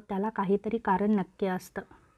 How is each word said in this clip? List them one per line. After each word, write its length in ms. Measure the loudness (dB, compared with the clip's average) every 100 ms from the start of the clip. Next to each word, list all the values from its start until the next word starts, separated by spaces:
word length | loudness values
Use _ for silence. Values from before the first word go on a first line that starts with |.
| -4
त्याला 200 | -4 -2
काहीतरी 500 | -2 0 0 0 -2
कारण 320 | 0 2 2
नक्की 360 | 2 0 -4 -4
असतं. 360 | -4 -8 -14 -14 -20 _